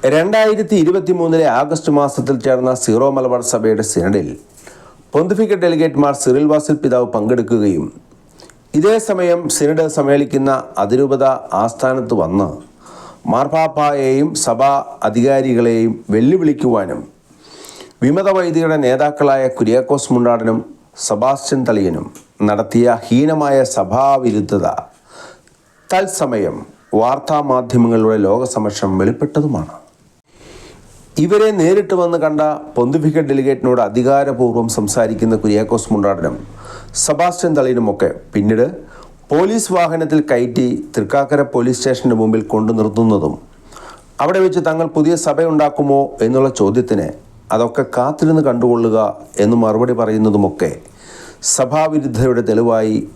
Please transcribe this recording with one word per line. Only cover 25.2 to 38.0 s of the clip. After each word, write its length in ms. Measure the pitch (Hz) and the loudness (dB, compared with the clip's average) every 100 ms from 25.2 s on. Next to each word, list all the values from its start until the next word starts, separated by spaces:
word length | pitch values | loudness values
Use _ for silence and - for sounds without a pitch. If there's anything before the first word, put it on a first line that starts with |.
| - - _ _ _ _ _ | -20 -20 _ _ _ _ _
തത്സമയം 640 | 185 196 - 147 117 92 - - - _ 107 | -2 -2 -4 -4 -2 -4 -6 -14 -20 _ 0
വാർത്താമാധ്യമങ്ങളിലൂടെ 1200 | 117 139 - 151 143 127 117 123 117 113 110 110 95 | 0 0 -2 -2 0 -2 0 2 2 4 2 2 2
ലോകസമക്ഷം 600 | 110 127 - 104 98 98 95 | 0 -2 -4 -4 -4 -2 0
വെളിപ്പെട്ടതുമാണ്. 720 | 98 120 - - 147 110 78 - - _ _ _ _ _ - - - - - - - - | 0 -2 -4 -2 -2 -2 -8 -14 -20 _ _ _ _ _ -20 -20 -20 -20 -20 -20 -12 -2
ഇവരെ 240 | 165 208 220 208 | 2 4 2 2
നേരിട്ട് 360 | 160 196 196 185 | 2 2 2 0
വന്ന് 200 | 175 170 | 0 0
കണ്ട 200 | 160 151 151 151 - - | 0 0 -2 -2 -6 -2
പൊന്തിഫിക്കൽ 480 | 120 156 151 156 147 | 0 2 2 0 0
ഡെലിഗേറ്റിനോട് 520 | 135 135 127 131 123 107 | 0 0 0 0 2 2
അധികാരപൂർവ്വം 800 | 110 123 139 139 123 127 117 113 117 | 0 2 2 2 0 0 0 -2 -2
സംസാരിക്കുന്ന 580 | 104 - 110 110 113 110 | -2 0 -2 0 0 0
കുര്യാക്കോസ് 480 | 107 104 110 113 - | 0 0 0 -2 -2
മുണ്ടാടനും 440 | 107 101 95 80 - - - - - - - | 0 0 -2 -4 -6 -14 -18 -20 -20 -14 -6
സെബാസ്റ്റ്യൻ 500 | - 147 175 175 175 151 | -4 0 0 0 -2 0
തളിയനുമൊക്കെ 500 | 131 123 110 101 | 0 0 -2 0